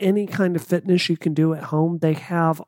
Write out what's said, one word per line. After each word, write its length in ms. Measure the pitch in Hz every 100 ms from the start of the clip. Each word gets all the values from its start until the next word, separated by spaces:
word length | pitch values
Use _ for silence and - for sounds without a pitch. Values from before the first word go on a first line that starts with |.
any 260 | 196 208 202
kind 300 | - 185 170
of 80 |
fitness 440 | - 175 190 180 -
you 80 | 165
can 160 | 170
do 220 | 151 160
at 80 | 156
home, 360 | - 156 165 170
they 140 | 160
have 460 | 156 - 175 165 156